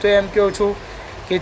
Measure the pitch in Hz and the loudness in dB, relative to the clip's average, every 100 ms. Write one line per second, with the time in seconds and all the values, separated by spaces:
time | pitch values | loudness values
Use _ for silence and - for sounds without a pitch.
0 | 208 202 196 208 202 - 202 202 - - | 4 4 2 2 2 2 -2 -2 -10 -14
1 | - - - 185 | -14 -12 -4 -4